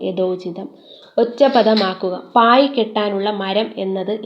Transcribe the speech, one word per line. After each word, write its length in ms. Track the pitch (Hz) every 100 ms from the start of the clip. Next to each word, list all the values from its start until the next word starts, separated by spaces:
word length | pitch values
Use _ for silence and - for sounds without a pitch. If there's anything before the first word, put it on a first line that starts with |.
യഥോചിതം. 640 | 190 185 185 180 185 180 196 - _ - - -
ഒറ്റ 240 | 240 - 269 254
പദമാക്കുക. 580 | 214 220 190 185 185 180 - 247
പായ് 320 | 233 247 277
കെട്ടാനുള്ള 640 | 277 220 214 208 196 202 202
മരം 260 | 196 196 220 -
എന്നത് 380 | 190 190 185 214